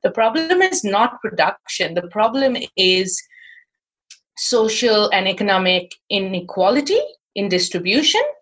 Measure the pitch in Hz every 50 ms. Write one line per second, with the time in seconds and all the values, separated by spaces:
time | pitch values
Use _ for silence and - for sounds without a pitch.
0 | - - - - 220 226 226 320 320 330 359 359 381 381 349 - - 202 196 202
1 | 233 247 - - - 220 190 - 156 160 - - _ - - - 180 156 165 175
2 | 175 175 - 208 214 226 233 277 269 269 240 - - - _ 185 185 185 185 185
3 | 190 185 - - - _ - - - - - - _ _ _ _ _ _ _ _
4 | _ _ - _ _ _ _ - - - 247 226 220 220 220 - 247 233 214 208
5 | 208 - - 190 185 190 190 - 208 202 196 185 185 185 185 180 180 - - _
6 | _ _ 208 202 190 190 190 180 175 180 - 190 180 196 240 294 285 285 392 480
7 | 605 - - _ _ _ _ 202 202 196 185 180 - - - 175 175 180 208 277
8 | 302 302 - 440 571 587 - _